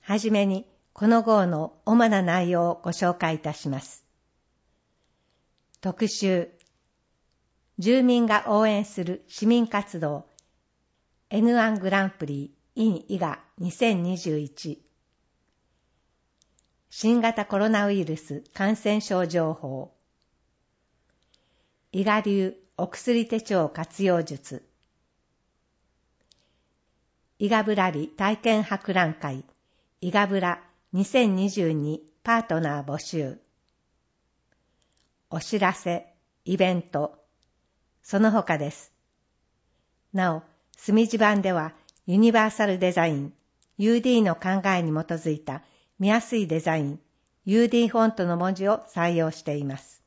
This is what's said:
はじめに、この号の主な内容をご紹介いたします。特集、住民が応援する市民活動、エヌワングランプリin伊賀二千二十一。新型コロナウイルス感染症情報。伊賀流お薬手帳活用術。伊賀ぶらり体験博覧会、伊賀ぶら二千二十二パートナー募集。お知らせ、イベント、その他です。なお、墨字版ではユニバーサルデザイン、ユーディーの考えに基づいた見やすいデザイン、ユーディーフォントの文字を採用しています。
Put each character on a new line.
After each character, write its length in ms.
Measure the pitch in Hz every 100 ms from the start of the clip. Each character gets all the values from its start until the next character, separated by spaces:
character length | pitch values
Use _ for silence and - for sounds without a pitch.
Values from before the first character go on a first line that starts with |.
は 160 | - 208
じ 140 | 214
め 160 | 208 196
に、 180 | 190 - _ _
こ 140 | - 214
の 140 | 233
号 240 | 220 214 180
の 280 | 156 160 _ -
主 240 | 233 226
な 140 | 202
内 260 | 180 180 175
容 220 | 175 170
を 100 | 170
ご 60 | 170
紹 260 | 170 180 175
介 200 | 160 160
い 20 |
た 160 | 156
し 160 | 127 143
ま 120 | 135
す。 220 | - - _ _ _ _ _ _ _ _ _ _ _ _ _ _ _ _ _ _
特 280 | 185 180 214
集、 420 | - 196 180 170 _ _ _ _ _ _ _ _ _ _ _ _ -
住 240 | 185 262
民 240 | 247 240 233
が 200 | 214 -
応 180 | 208 220
援 180 | 208
す 200 | 208 -
る 220 | 170 185 _
市 180 | - 214
民 220 | 240 226
活 320 | 202 202 170
動、 260 | 151 147 - _ _ _ _ _ _ _ _ _ _
エ 100 | 208
ヌ 140 | 233
ワ 160 | 240 220
ン 80 | 214
グ 140 | 185
ラ 160 | 196 190
ン 20 |
プ 160 | - 147
リ 260 | 143 143 _ _
in 320 | - 220 165 -
伊 100 | 196
賀 240 | 165 - _ -
二 100 | 175
千 320 | - 233 190
二 160 | 175 185
十 220 | 175 151
一。 420 | 143 - 165 147 _ _ _ _ _ _ _ _ _ _ _ _ _ _ _ _ _ _ _ _ _
新 300 | - 214 240
型 240 | 226 226 202
コ 120 | 196
ロ 100 | 214
ナ 160 | 214 202
ウ 80 |
イ 100 | 196
ル 140 | 156 156
ス 260 | - 143 -
感 220 | - 196 220
染 260 | 208 214
症 260 | - 185 175
情 260 | 170 160
報。 400 | 156 139 131 - _ _ _ _ _ _ _ _ _ _ _ _ _ _ _ _ _ _ _ _
伊 120 | 185
賀 180 | 202 214
流 340 | 208 196 185 - _ -
お 100 | 180
薬 400 | - - 233 226
手 140 | 220
帳 280 | 220 190 151
活 340 | 165 165 -
用 200 | 196 175
術。 420 | 156 - - 135 _ _ _ _ _ _ _ _ _ _ _ _ _ _ _ _ _ _ _ _ _ _ _ _ _ _ _ _
伊 120 | 208
賀 140 | 220
ぶ 120 | 214 208
ら 160 | 185
り 160 | 151 160
体 300 | - 196 220
験 260 | 233 220
博 300 | 214 196 -
覧 200 | 185 165
会、 300 | 156 147 135 - _ _ _ _ _
伊 120 | 180
賀 160 | 202 202
ぶ 120 | 196
ら 240 | 180 - - _ _
二 120 | 180
千 320 | 196 262 233 185
二 140 | 202
十 220 | 196 165
二 300 | 156 147 156 - _
パ 140 | - 226
ー 100 | 226
ト 140 | 160
ナ 200 | 156 147
ー 40 | 139
募 120 | 147
集。 400 | - 165 135 - _ _ _ _ _ _ _ _ _ _ _ _ _ _ _ _ _ _ _
お 100 | 160
知 180 | - 214
ら 140 | 190
せ、 340 | 185 180 170 - _ _ _ -
イ 100 | 185
ベ 160 | 185
ン 80 | 180
ト、 420 | - 147 147 - _ _ _ _ _ _ _ _
そ 160 | - 196
の 120 | 220
他 260 | 214 - 156
で 140 | 143
す。 220 | - - _ _ _ _ _ _ _ _ _ _ _ _
な 220 | 196 180 160
お、 80 | - _ _ _
墨 280 | - 208 226
字 120 | 226
版 260 | 214 202
で 80 | 190
は 220 | 175 156 - _ _ -
ユ 80 | 190
ニ 160 | 226
バ 160 | 226 214
ー 20 |
サ 160 | - 208
ル 140 | 185
デ 140 | 180
ザ 140 | 175 165
イ 60 |
ン、 200 | 143 143 _ _ _ _ -
ユ 200 | 208 240
ー 40 |
デ 80 | 254
ィ 60 | 240
ー 20 |
の 120 | 202 165
考 320 | 185 190 190
え 120 | 185
に 100 | 165
基 200 | 156 160
づ 180 | 165 160
い 100 | 156
た 220 | - 139 _ _ _ _
見 100 | 196
や 120 | 226
す 160 | 220 226
い 80 | 180
デ 140 | 160
ザ 180 | 160 160
イ 60 |
ン、 160 | 143 151 _ _ _ _ -
ユ 180 | 214
ー 60 | 233
デ 80 | 233
ィ 80 | 233
ー 20 |
フ 100 | 226
ォ 100 | 220
ン 40 |
ト 140 | 220 175
の 120 | 170
文 160 | 185
字 140 | 185 196
を 140 | 220 -
採 220 | 185 170 170
用 160 | 160
し 100 | 156
て 160 | - 147
い 80 | 143
ま 140 | 135
す。 240 | - _